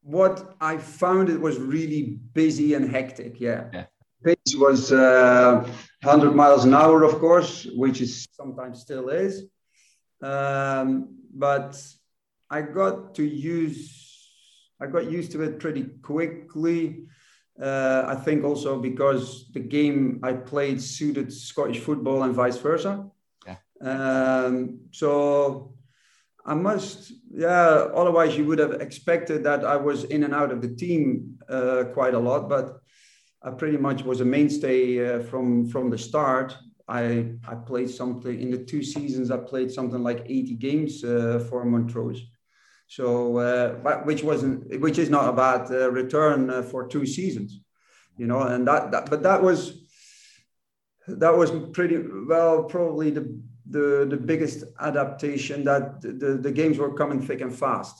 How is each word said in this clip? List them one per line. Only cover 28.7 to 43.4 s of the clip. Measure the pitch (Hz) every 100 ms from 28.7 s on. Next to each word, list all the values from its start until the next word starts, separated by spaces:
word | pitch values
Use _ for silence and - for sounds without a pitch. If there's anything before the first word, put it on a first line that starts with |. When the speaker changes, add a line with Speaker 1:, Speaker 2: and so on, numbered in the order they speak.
Speaker 1:
expected | - - - - 170 165 151
that | 139 143 107
I | 143
was | 143 139 -
in | 151
and | 147
out | 147 139
of | 123
the | 120 -
team, | 175 165 139 120 - - -
uh, | 131 127 127 123
quite | - 131 120
a |
lot, | 120 143 139
but | 139 127 - _ _ _ _ _ _
I | 131
pretty | 127 156 147
much | 143 131
was | 127 123
a | 123
mainstay, | 139 147 - - 127 127 123 120 120
uh, |
from, | 117 131 127 120 117
from | 143 127
the | 113
start. | - 151 139 131 135 - - _ -
I, | 120 117 117 117 - -
I | 117
played | - 123 123
something, | - 127 120 127 120
in | 127
the | 123
two | 123 151
seasons, | 139 151 143 127 123
I | 127
played | - 135 127
something | 135 123 123
like | 120 117 117
eighty | 131 123 117
games, | 135 151 151 -
uh, | 120 120 117 120 117
for | 123
Montrose. | 120 117 117 117 120 123 - _ _ _ _ _ _
So, | - 123 120 120
uh, | 120